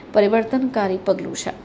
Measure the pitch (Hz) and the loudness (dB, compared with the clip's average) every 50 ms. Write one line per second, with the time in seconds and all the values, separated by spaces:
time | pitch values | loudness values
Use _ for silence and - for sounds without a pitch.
0 | - - - 214 208 202 226 226 220 226 262 262 262 254 - 226 202 190 185 185 | -16 0 2 4 4 6 4 2 2 0 0 0 0 0 0 0 0 0 -2 -2
1 | - 196 185 185 165 - 180 - - - - - - | 0 0 0 0 -2 -6 -8 -6 -8 -8 -8 -8 -14